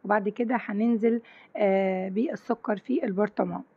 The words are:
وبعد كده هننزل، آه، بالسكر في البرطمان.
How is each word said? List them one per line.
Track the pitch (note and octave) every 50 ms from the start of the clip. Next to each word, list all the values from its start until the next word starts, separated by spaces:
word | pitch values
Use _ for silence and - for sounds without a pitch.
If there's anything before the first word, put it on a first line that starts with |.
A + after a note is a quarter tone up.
| -
وبعد | G3 G#3 G#3+ G3 G#3
كده | G#3 - A#3+ A3+ B3+ A3+
هننزل، | - - G#3 G3+ A3+ A#3 A#3+ G#3+ G#3+ A#3 A#3 A#3 - - - - - _ _
آه، | - G#3 G3 F#3+ G3 F#3+ F#3+ F#3+ F#3 F#3 G3
بالسكر | F#3 G#3+ B3 E4+ - - - - A3+ A3 - - G#3
في | F#3+ _ - B3 E4 -
البرطمان. | A3 F#3 F#3+ G#3 G#3 - - - F3+ F3 - - _ _